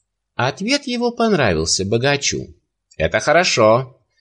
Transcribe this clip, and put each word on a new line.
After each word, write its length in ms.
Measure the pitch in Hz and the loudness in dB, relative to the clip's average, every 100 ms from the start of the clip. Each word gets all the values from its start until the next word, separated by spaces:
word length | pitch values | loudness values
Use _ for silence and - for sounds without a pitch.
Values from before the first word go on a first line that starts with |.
| _ _ _ - | _ _ _ -4
Ответ 500 | 123 - 208 277 285 | -4 -4 -4 -4 -4
его 260 | 240 240 | -4 -4
понравился 720 | 240 226 180 117 78 82 - | 0 0 2 2 0 -2 -2
богачу. 720 | 98 117 135 143 - 69 - - _ _ _ - | -2 0 0 -2 -2 -6 -10 -18 _ _ _ -4
"Это 240 | 78 110 | -2 0
хорошо, 760 | - 160 180 - 110 117 131 _ _ _ | 2 2 2 4 4 4 0 _ _ _